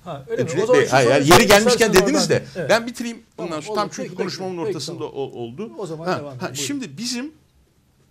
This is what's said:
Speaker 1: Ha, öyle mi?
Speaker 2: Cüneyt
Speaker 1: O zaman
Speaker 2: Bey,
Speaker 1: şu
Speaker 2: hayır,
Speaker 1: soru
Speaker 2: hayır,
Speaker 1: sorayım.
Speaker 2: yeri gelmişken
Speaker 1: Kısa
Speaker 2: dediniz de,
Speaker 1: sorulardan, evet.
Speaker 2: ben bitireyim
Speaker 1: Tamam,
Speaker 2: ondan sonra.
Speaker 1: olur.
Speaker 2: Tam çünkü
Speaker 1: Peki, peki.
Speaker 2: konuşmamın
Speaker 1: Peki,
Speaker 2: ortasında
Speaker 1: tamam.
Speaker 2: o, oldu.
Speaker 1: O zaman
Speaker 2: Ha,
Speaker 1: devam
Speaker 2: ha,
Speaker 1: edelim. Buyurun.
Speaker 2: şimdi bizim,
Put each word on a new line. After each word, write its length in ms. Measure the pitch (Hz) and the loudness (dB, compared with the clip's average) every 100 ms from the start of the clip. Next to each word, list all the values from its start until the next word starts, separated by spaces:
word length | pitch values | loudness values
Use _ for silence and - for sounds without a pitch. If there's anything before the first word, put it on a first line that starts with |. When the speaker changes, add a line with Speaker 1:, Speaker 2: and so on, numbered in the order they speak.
Speaker 1:
Ha, 200 | 180 143 - | -14 -14 -6
öyle 140 | 233 | -4
mi? 60 | - | -2
Speaker 2:
Cüneyt 140 | - | 0
Speaker 1:
O 20 | 220 | 2
zaman 140 | 156 | 2
Speaker 2:
Bey, 80 | 117 | 4
Speaker 1:
şu 40 | |
Speaker 2:
hayır, 120 | 131 135 | 4 6
Speaker 1:
soru 80 | |
Speaker 2:
hayır, 100 | 139 | 4
Speaker 1:
sorayım. 180 | 143 175 | 6 6
Speaker 2:
yeri 160 | 208 202 | 8 6
gelmişken 340 | 233 226 226 | 6 4 4
Speaker 1:
Kısa 140 | 180 196 | 4 4
Speaker 2:
dediniz 220 | 294 202 | 2 2
de, 40 | |
Speaker 1:
sorulardan, 260 | - - 185 | 0 -2 -6
evet. 100 | 151 | 0
Speaker 2:
ben 160 | 220 233 | 0 0
bitireyim 360 | 233 233 233 _ - | -8 -10 -10 _ -10
Speaker 1:
Tamam, 160 | 175 | -8
Speaker 2:
ondan 80 | 156 | -6
sonra. 120 | 165 | -4
Speaker 1:
olur. 80 | 214 | -4
Speaker 2:
Tam 80 | 202 | -4
çünkü 140 | - | -6
Speaker 1:
Peki, 60 | - | -10
peki. 120 | 180 | -6
Speaker 2:
konuşmamın 340 | 190 143 190 175 | -6 -6 -8 -4
Speaker 1:
Peki, 120 | 151 | -4
Speaker 2:
ortasında 300 | 156 156 135 | -4 -8 -8
Speaker 1:
tamam. 140 | 151 | -8
Speaker 2:
o, 60 | - | -8
oldu. 520 | 135 113 117 135 226 330 | -8 -8 -10 -10 -10 -10
Speaker 1:
O 80 | 165 | -10
zaman 200 | 156 175 | -8 -6
Speaker 2:
Ha, 120 | 160 | -6
Speaker 1:
devam 60 | |
Speaker 2:
ha, 100 | 147 | -6
Speaker 1:
edelim. 60 | 127 | -10
Buyurun. 260 | 185 - - | -10 -6 -6
Speaker 2:
şimdi 320 | 285 202 135 | -6 -8 -8
bizim, 340 | 247 240 294 - _ _ _ _ _ _ _ | -8 -6 -8 -14 _ _ _ _ _ _ _